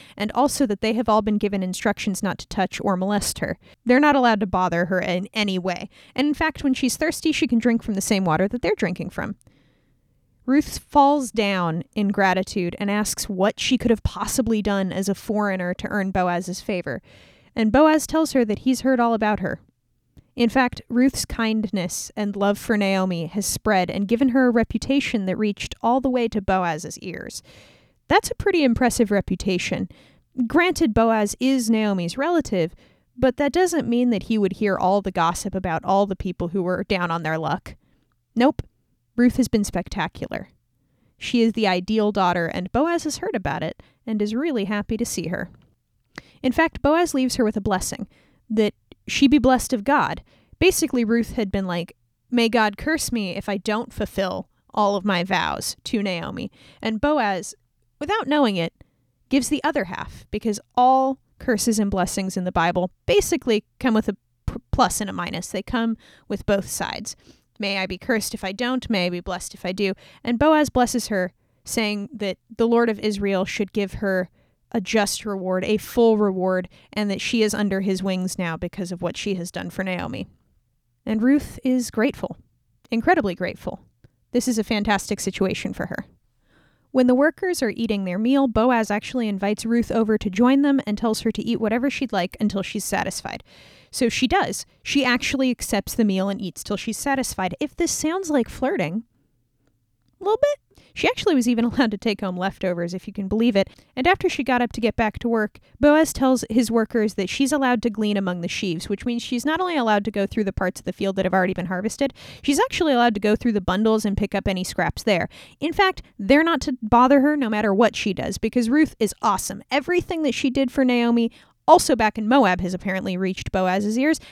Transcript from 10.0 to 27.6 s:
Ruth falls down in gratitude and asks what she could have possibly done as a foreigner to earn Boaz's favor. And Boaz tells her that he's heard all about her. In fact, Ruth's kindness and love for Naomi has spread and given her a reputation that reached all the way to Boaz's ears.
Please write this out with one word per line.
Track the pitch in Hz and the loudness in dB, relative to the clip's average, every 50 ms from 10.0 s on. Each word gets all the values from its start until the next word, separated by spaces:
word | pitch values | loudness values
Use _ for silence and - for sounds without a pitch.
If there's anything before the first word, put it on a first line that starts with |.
| _ _ _ _ _ _ _ _ _ | _ _ _ _ _ _ _ _ _
Ruth | 247 262 302 - - - - | 0 2 2 2 0 -4 -12
falls | - _ - 294 277 277 294 294 262 214 | -8 _ 4 4 6 6 4 2 0 -2
down | - 226 208 202 196 185 175 165 156 175 - _ - | -2 -2 0 0 0 0 0 -2 -2 -4 -6 _ -4
in | 214 208 196 | -2 -2 0
gratitude | 202 202 196 185 180 185 185 - - 208 175 175 175 | 2 2 2 2 2 2 0 -2 -4 -4 -4 -4 -4
and | - 208 202 | -4 -4 -2
asks | 202 208 214 - - - - - | -2 0 -2 -2 -4 -6 -6 -6
what | 196 180 190 214 - - | -2 0 0 0 0 -2
she | - - 262 | -2 0 0
could | 233 - 226 | 2 4 2
have | 226 - - | 2 2 0
possibly | - - - 208 220 - - 226 220 226 214 | -4 -6 -6 -8 -4 -2 0 0 2 0 0
done | 196 208 202 196 190 185 | 0 0 0 0 0 -2
as | - 190 196 | -2 -2 -2
a | 196 196 | -2 -4
foreigner | - - - 202 208 208 202 190 185 180 175 180 | -4 -4 -4 -2 0 0 0 -2 -2 -4 -4 -6
to | - - | -6 -6
earn | - - 208 190 190 | -4 -4 -2 -2 -2
Boaz's | 180 190 180 180 175 175 180 180 180 - | 0 0 0 0 0 -2 -4 -6 -8 -8
favor. | - - 202 180 170 143 127 - - - - - - - _ _ _ _ - | -6 -4 -4 -4 -4 -6 -8 -10 -12 -16 -20 -20 -20 -20 _ _ _ _ -4
And | - 226 220 | -2 0 4
Boaz | 208 269 311 311 311 311 - | 6 6 6 6 6 2 0
tells | - 294 320 320 - - | 0 0 0 0 2 2
her | 262 240 | 0 0
that | 214 202 - | 0 -2 -2
he's | - 254 262 - | 0 0 0 0
heard | - 269 262 240 | 2 2 2 2
all | 240 233 233 | 2 2 2
about | 208 220 214 214 190 | 0 0 0 0 -2
her. | 185 - - - _ _ _ _ _ _ _ _ _ _ _ _ _ _ _ | -2 -4 -6 -8 _ _ _ _ _ _ _ _ _ _ _ _ _ _ _
In | - 240 226 | 0 0 2
fact, | - 269 254 240 - - - - | 4 2 2 0 -2 -8 -8 -2
Ruth's | 233 240 254 269 - - - | 2 2 4 2 2 -2 -6
kindness | - - - 226 220 220 220 208 202 - 190 175 180 - - - - - | -6 -4 -2 -2 0 0 -2 -2 -2 -2 -4 -4 -4 -6 -8 -10 -8 -6
and | 214 208 202 196 | -4 -4 -4 -2
love | 196 202 202 202 | 0 0 0 0
for | 208 - - 220 | 0 0 0 0
Naomi | 208 202 196 196 190 185 190 180 165 165 | 2 2 2 2 2 0 0 -2 -4 -6
has | 156 - 208 190 | -6 -4 -4 -4
spread | - - - - 220 208 185 180 170 | -4 -4 -2 0 2 4 4 2 0
and | - 190 202 | -2 -2 0
given | 190 233 226 277 262 | 0 2 4 4 4
her | 233 269 262 | 4 4 4
a | 247 | 4
reputation | 220 233 220 - - 220 - - 269 285 - - - 214 190 | 4 4 2 2 -2 -4 -2 0 0 0 0 0 -2 -2 -2
that | 190 180 | -2 -2
reached | - 214 208 196 - - - - - | 0 0 -2 -2 -4 -8 -12 -8 -4
all | - 226 247 269 | 0 0 2 2
the | 254 269 | 2 0
way | 247 247 233 | 0 0 0
to | 233 - 214 | 0 -2 -2
Boaz's | 190 - 190 190 180 170 156 151 - - - - | 0 0 0 0 0 0 -4 -4 -6 -10 -12 -12
ears. | - 190 - - - - - - - - - - | -10 -10 -10 -10 -12 -12 -14 -16 -16 -18 -20 -20